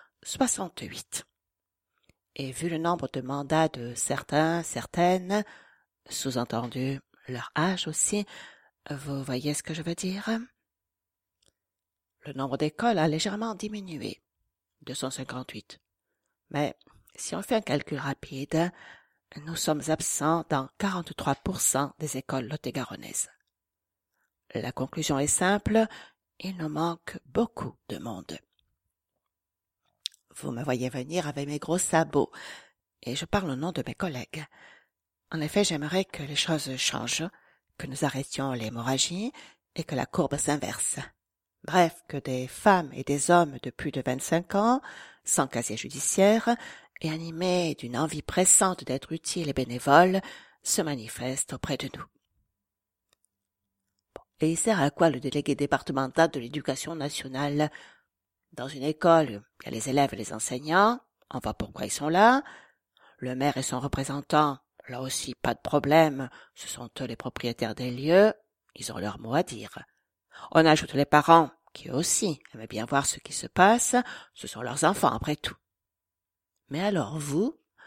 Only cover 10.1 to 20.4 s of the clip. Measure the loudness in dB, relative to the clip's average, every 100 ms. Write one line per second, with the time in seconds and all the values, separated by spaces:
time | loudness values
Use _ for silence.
10.1 | -4 -2 -4 -6 _ _ _ _ _ _
11.1 | _ _ _ _ _ _ _ _ _ _
12.1 | _ -12 -6 -4 -2 -2 0 0 4 2
13.1 | 2 -2 -4 -6 -6 -8 -8 -10 -10 -10
14.1 | -10 _ _ _ _ _ _ -12 -8 -8
15.1 | -8 -8 -10 -10 -14 -16 -20 _ _ _
16.1 | _ _ _ _ -4 -4 -6 _ _ _
17.1 | -14 -8 -8 -2 -2 0 -4 -2 -6 -6
18.1 | -8 -10 -10 -2 0 0 -2 -18 -20 _
19.1 | _ _ -16 -10 -4 -2 0 0 0 0
20.1 | 0 2 2